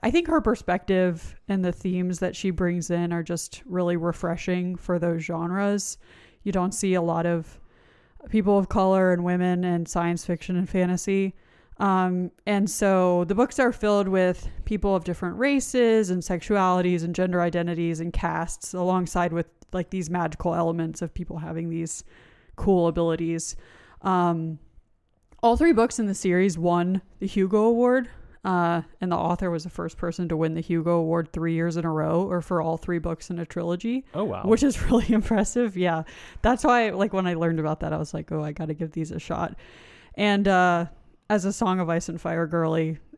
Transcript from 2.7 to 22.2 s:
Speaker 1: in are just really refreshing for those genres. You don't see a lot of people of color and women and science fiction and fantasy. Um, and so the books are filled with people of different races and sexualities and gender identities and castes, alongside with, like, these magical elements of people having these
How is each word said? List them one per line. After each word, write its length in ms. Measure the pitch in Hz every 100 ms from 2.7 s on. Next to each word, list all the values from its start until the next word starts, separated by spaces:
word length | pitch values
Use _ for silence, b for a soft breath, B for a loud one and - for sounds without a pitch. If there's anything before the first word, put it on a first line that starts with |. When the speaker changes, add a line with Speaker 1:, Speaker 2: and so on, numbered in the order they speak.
| 175 160
Speaker 1:
in 220 | 175 175
are 100 | 170
just 400 | 160 170 - -
really 320 | 254 180 175 175
refreshing 800 | 170 170 175 170 - 180 180 180
for 220 | - 175
those 240 | 165 165
genres. 760 | 160 165 170 190 202 202 - - b b b b
You 80 | 202
don't 200 | 190 180
see 220 | 185 196
a 80 | 180
lot 220 | 170 165 170
of 320 | 170 160 - - b b b b b -
people 300 | 214 196 202
of 100 | 185
color 440 | 208 190 190 185
and 120 | 175
women 400 | 175 180 180 180
and 240 | 180 170 165
science 360 | 185 170 175 -
fiction 280 | 170 -
and 140 | 180 185
fantasy. 680 | 190 180 180 - 190 190 - b b b b
Um, 520 | 196 185 185 180 180 - -
and 220 | 202 202
so 540 | - 202 190 180 175
the 100 | 175
books 240 | 202 269 -
are 140 | 254
filled 340 | - 214 202 190
with 420 | 185 180 180 - - -
people 280 | 208 202
of 80 | 190
different 360 | 175 170 175 180
races 720 | 277 277 - 247 233 220 190
and 120 | 180
sexualities 800 | 160 175 - 202 185 180 180 175
and 100 | 170
gender 260 | 175 185 180
identities 600 | 175 170 170 165 170 160
and 120 | 170
castes, 640 | - 170 160 170 - -
alongside 580 | 185 180 185 175 180 175
with, 140 | 170 165 _ _
like, 180 | 185 170
these 200 | 190 160
magical 440 | 175 170 151 175
elements 480 | 165 165 170 160 165
of 120 | 170
people 240 | - 180 165
having 320 | 160 160 170
these 340 | 165 165 - - b